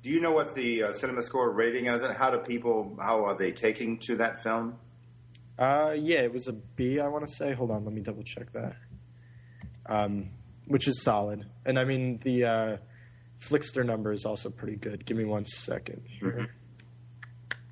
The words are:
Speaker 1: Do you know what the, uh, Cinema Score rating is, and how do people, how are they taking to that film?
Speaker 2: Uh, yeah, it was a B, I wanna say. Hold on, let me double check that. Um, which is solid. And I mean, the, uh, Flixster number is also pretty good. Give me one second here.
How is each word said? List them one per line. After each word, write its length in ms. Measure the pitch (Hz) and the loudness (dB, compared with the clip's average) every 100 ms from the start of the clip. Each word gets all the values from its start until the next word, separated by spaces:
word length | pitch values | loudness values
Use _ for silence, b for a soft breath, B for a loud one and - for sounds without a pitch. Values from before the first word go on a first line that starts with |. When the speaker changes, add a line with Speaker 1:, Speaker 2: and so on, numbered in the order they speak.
Speaker 1:
Do 80 | 123 | 2
you 100 | 165 | 2
know 120 | 170 | 6
what 220 | 156 143 | 4 4
the, 280 | 135 123 113 | 0 0 2
uh, 80 | 104 | 0
Cinema 300 | 98 131 123 | 0 -2 -2
Score 280 | 117 131 120 | -2 2 2
rating 360 | 104 117 123 123 | 4 2 2 2
is, 160 | 120 | 2
and 120 | 127 | 0
how 160 | 107 131 | 2 2
do 80 | 151 | 2
people, 580 | - 120 120 110 101 - | 0 -2 2 0 0 -4
how 240 | 101 113 | 0 2
are 120 | 101 98 | 2 2
they 160 | 92 | 0
taking 460 | 85 110 110 117 117 | 2 0 0 -4 -4
to 160 | - 113 | -4 0
that 260 | 113 113 | 0 0
film? 340 | 113 113 117 123 - - - - - - - - | -2 -2 -2 -8 -18 -20 -20 -20 -20 -20 -18 0
Speaker 2:
Uh, 360 | 127 143 151 151 | 4 4 4 2
yeah, 220 | 151 160 | 2 4
it 120 | 120 | 4
was 140 | 123 123 | 0 -6
a 40 | |
B, 460 | 110 - - 127 139 | -8 -10 -2 0 2
I 80 | 143 | 0
wanna 200 | 147 147 | -2 -6
say. 240 | - 147 | -4 -4
Hold 160 | 131 120 | -2 -2
on, 140 | 107 107 | -2 -4
let 60 | |
me 80 | 107 | -6
double 200 | 104 107 | -6 -8
check 280 | 120 - 123 | -10 -12 -10
that. 240 | 113 113 - - - - B B B B B B B - | -8 -8 -10 -18 -20 -20 B B B B B B B -2
Um, 440 | 107 104 101 95 - - - - | 0 2 -2 -6 -12 -20 -20 0
which 200 | 135 143 | 2 2
is 140 | 127 | 2
solid. 440 | - 107 104 104 104 - | 2 2 2 -4 -10 -6
And 140 | 131 131 | 0 2
I 60 | |
mean, 340 | 131 135 127 120 | 2 2 0 -2
the, 260 | 135 123 | 0 2
uh, 320 | 120 113 110 104 B B B B B - | 4 4 2 -2 B B B B B -18
Flixster 440 | - 147 147 131 | 0 0 0 0
number 280 | 120 110 107 | 0 0 -2
is 140 | 104 110 | -2 -4
also 240 | 107 - | -4 -8
pretty 260 | - 110 104 | -8 -8 -6
good. 300 | 107 104 - | -6 -8 -4
Give 100 | 113 | -2
me 80 | |
one 220 | 107 107 104 | 0 -2 -4
second 560 | - - - - - - | -6 -4 -6 -6 -14 -14
here. 440 | - 92 120 - - - - - - - - - - - - - | -6 -4 -4 -6 -10 -20 -20 -20 -20 -20 -20 -20 -20 -8 -8 -8